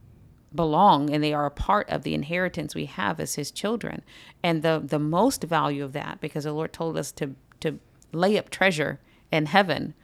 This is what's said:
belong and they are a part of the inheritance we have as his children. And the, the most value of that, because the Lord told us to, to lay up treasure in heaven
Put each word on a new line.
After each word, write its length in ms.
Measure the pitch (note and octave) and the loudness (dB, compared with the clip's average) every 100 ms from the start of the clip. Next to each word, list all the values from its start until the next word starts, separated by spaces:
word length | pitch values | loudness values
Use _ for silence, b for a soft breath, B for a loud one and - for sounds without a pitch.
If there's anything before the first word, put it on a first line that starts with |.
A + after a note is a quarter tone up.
| - - - - _ | -20 -20 -20 -20 _
belong 540 | D3+ E3 D3+ G3+ D3+ D3 | -2 2 6 6 6 2
and 140 | D3+ | 0
they 80 | D3+ | 0
are 140 | D3 D3 | 0 -2
a 40 | |
part 380 | - - G3+ - | -2 2 2 2
of 140 | D#3 | -4
the 100 | D#3 | -2
inheritance 640 | D#3 C#3+ F3 F#3 - D3+ | -4 -2 -2 -2 -4 -6
we 100 | D#3+ | -8
have 340 | D3 - G3+ D#3+ | -8 -4 -4 -4
as 180 | D3+ - | -6 -6
his 140 | C#3+ | -8
children. 520 | - G3+ A3+ - - B B B - | -6 -4 -4 -6 -10 B B B -4
And 200 | F3 D#3+ | -2 2
the, 200 | D#3+ D#3+ | 2 0
the 140 | C#3+ D3+ | 0 0
most 440 | D3+ E3+ A#3+ - | 2 4 2 2
value 400 | D#3+ D#3+ D3 C#3+ | 0 2 2 -2
of 100 | C#3+ | -6
that, 260 | C#3 - - | -8 -8 -8
because 240 | D#3 D#3 | -8 -6
the 80 | D3 | -4
Lord 220 | D3+ D#3+ | -4 -6
told 240 | - E3 D#3+ | -4 -4 -4
us 140 | D#3 | -6
to, 220 | - D3 C3+ _ _ | -6 -8 -8 _ _
to 180 | D#3+ C#3+ - _ _ | -6 -6 -12 _ _
lay 240 | D#3+ F#3 G#3 | 0 2 2
up 140 | - | -2
treasure 480 | - F#3+ D#3 C#3+ C#3+ b b b | 0 2 2 -2 -4 b b b
in 160 | D#3+ D3+ | 0 4
heaven 480 | G3 F#3+ C#3 - - | 4 4 0 -4 -10